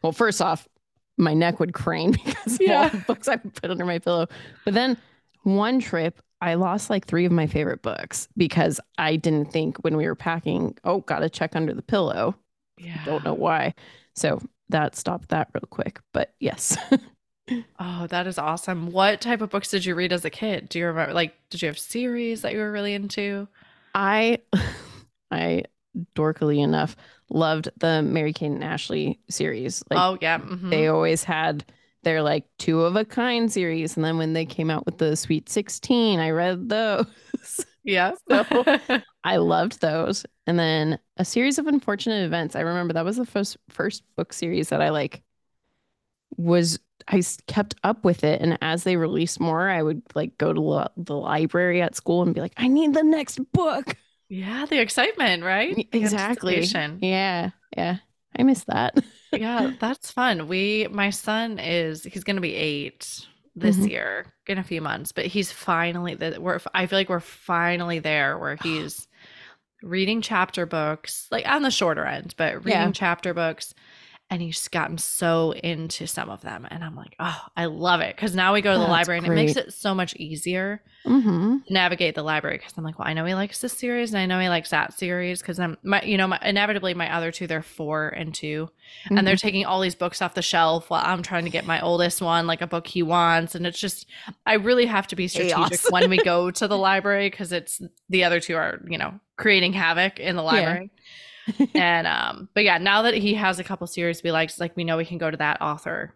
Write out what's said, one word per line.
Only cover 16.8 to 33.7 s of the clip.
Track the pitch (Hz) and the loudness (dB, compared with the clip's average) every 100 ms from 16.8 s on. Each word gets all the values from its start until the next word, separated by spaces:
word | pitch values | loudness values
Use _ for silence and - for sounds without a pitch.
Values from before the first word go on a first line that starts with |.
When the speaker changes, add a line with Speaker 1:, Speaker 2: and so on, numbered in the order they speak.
| - | 2
Speaker 1:
<laughs> | 269 - _ _ _ - 247 226 _ | 0 0 _ _ _ -8 -8 -8 _
Speaker 2:
Oh, | 180 175 170 | -8 -6 -4
that | 175 180 | -4 -4
is | 175 | -4
awesome. | 151 165 - 185 170 | -4 -4 -4 -6 -2
What | 180 196 202 | 4 4 4
type | 233 233 | 0 -2
of | 214 | 0
books | 196 196 | -4 -2
did | 196 185 | -2 -2
you | 170 | -2
read | 180 | 0
as | 180 165 | 0 -4
a | |
kid? | - 220 185 - | -4 -4 -4 -4
Do | 170 | -4
you | 170 | -2
remember, | 165 160 | 0 0
like, | 175 165 - _ | 0 -2 -4 _
did | 170 | -6
you | 160 | -4
have | 147 | -4
series | - 233 247 240 233 226 | -6 -4 -2 -2 -4 -4
that | - | -4
you | 214 | -4
were | 214 | -4
really | 208 208 | -4 -4
into? | 202 202 - 202 202 202 _ - _ _ | -4 -4 -4 -4 -6 -8 _ -20 _ _
Speaker 1:
I, | 196 196 214 226 233 _ 196 - - - | 0 2 4 4 2 _ 0 0 -6 -16
<laughs> | - - _ _ | -20 -20 _ _
I, | - - 85 - _ _ - 170 - | -2 0 0 -2 _ _ -10 -8 0
dorkily | 156 156 151 147 | 0 2 2 4
enough, | 147 156 156 - - _ _ | 4 2 0 -6 -20 _ _
loved | - 160 156 156 - | 0 2 0 -4 -2
the | 165 160 | 2 2
Mary-Kate | 151 165 151 156 151 | 2 0 -2 -2 -4
and | 143 | -2
Ashley | 151 156 - 160 151 156 _ | -2 -4 -4 -4 -2 -6 _
series. | - 156 113 127 - - | -4 -4 -4 -6 -8 -2
Like, | 156 | 0
Speaker 2:
Oh, | 180 185 | 2 0
yeah. | 165 165 | -2 -2
Mm-hmm. | - 180 185 | -4 -8 -2
Speaker 1:
they | 160 156 | 2 4
always | 160 160 160 | 4 4 2
had | - 160 160 147 - _ _ _ | 0 0 0 -2 -8 _ _ _
their, | 170 160 | 0 2
like, | 151 151 - _ | 2 0 -2 _
two | - 160 | 0 4
of | 165 190 | 4 2
a | 220 | 0
kind | - 247 240 233 | 0 0 2 0
series. | 214 175 | 0 0